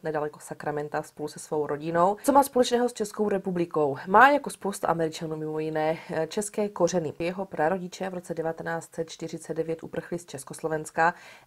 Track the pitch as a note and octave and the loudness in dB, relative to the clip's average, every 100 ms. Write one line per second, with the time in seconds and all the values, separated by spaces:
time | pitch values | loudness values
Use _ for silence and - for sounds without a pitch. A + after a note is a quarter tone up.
0 | E3 D#3 D3+ - - D3+ D3+ D3 D3 D3 | -4 -4 -4 -6 -14 -8 -4 -4 -4 -4
1 | D#3 - D3+ E3 - D#3 C#3+ C#3+ D#3+ E3+ | -6 -8 -8 -8 -6 -2 -2 -4 0 4
2 | F3+ G#3 - C#4 C4+ B3+ B3 A#3+ A#3+ A#3+ | 4 4 4 6 6 4 4 4 0 0
3 | G#3 - G#3 G3 F#3+ F3+ E3+ D#3+ D3+ - | -6 -2 0 0 -2 -2 0 2 0 0
4 | - G#3 B3+ C#4+ C#4 - G3+ G3+ - E3 | 4 8 8 8 0 -6 -6 -2 0 0
5 | D#3+ D#3+ D#3+ D#3 D#3 D#3 D#3 D#3 D#3 E3 | 0 -2 -6 -6 -4 -4 -2 0 0 0
6 | - D#3+ D#3+ - G#3 - G#3 G#3 G#3 F#3 | -4 -4 -2 -2 -4 -2 -4 2 2 2
7 | D3+ - E3 F3+ F#3+ D#3 D#3 F#3+ F3+ - | -2 -4 -4 -4 -6 0 0 0 -4 -8
8 | F#3+ F3+ F3 E3 D#3+ D#3+ E3 E3 D#3+ - | -8 -8 -8 -4 -4 -4 -4 -6 -6 -8
9 | D#3+ - E3 E3 - D#3+ D#3+ D#3+ D#3 - | -8 -8 -10 -10 -6 -4 -4 -4 -6 -10
10 | - E3+ - C#3 - D#3+ D#3+ D#3 D#3 - | -8 -8 -8 -14 -14 -8 -4 -4 -4 2
11 | E3 F3 - - | 2 2 -8 -20